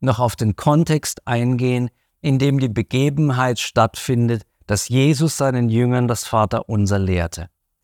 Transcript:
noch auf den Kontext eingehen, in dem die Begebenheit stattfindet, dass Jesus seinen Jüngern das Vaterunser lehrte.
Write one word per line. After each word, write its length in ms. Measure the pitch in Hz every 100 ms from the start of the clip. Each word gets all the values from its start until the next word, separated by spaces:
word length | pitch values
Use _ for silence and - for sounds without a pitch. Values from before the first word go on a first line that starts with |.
noch 180 | 131 113
auf 180 | 120 -
den 200 | 107 -
Kontext 680 | 151 151 160 156 - - -
eingehen, 640 | 120 123 123 127 123 123 _ _ _
in 180 | 151 135
dem 200 | 139 139
die 100 | 131
Begebenheit 920 | 110 - 127 143 143 151 127 127 117
stattfindet, 840 | - 120 113 - - 120 117 113 - _ -
dass 220 | 104 -
Jesus 480 | 127 139 139 160 -
seinen 320 | 139 127 120
Jüngern 400 | 113 123 123 120
das 160 | 113
Vaterunser 720 | - 113 107 113 - 107 98 101
lehrte. 500 | 92 90 82 - 85 _ _ _